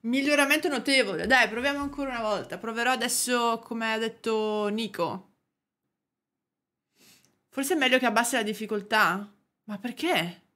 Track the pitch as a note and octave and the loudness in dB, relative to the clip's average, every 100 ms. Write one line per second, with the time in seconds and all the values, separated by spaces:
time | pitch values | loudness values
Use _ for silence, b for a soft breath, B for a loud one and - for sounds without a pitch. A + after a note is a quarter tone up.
0 | A3+ B3+ C#4 D4 C#4 D4+ D#4+ C4+ C#4+ C4+ | 0 0 2 4 4 2 2 -2 2 2
1 | G#3 E3+ F3+ B3+ A3 A3 C4+ C#4+ C#4+ C#4+ | 2 0 4 4 4 2 -2 -2 -6 -6
2 | C#4 A#3+ A3 G3+ - F3+ A3 A3+ A#3+ B3+ | -6 -4 -2 -2 -4 -8 -8 -2 0 0
3 | A#3+ - - B3 A#3 A3+ A#3 A3+ A3+ A3 | 0 -2 0 2 2 0 -4 -6 -2 -2
4 | A3+ A3+ A3+ A3 G#3+ G#3+ G#3 G#3+ A3+ G3 | -4 -4 -2 0 0 -2 -2 -2 -6 -4
5 | E3 F#3 - _ _ _ _ _ _ _ | -4 -4 -12 _ _ _ _ _ _ _
6 | _ _ _ _ _ _ _ _ _ b | _ _ _ _ _ _ _ _ _ b
7 | b b b _ _ - C4+ F4 C4 C4 | b b b _ _ -6 -2 0 4 4
8 | B3+ A3 A#3+ B3+ G#3+ G#3+ G#3+ G#3+ G3+ A3 | 4 2 2 0 -2 -4 -4 -6 0 2
9 | F#3+ F#3 G3+ _ _ _ - G#3 A#3+ - | 4 2 -6 _ _ _ -14 -10 -8 -4
10 | D#4+ D4 E3+ F3 _ | 0 0 -2 -8 _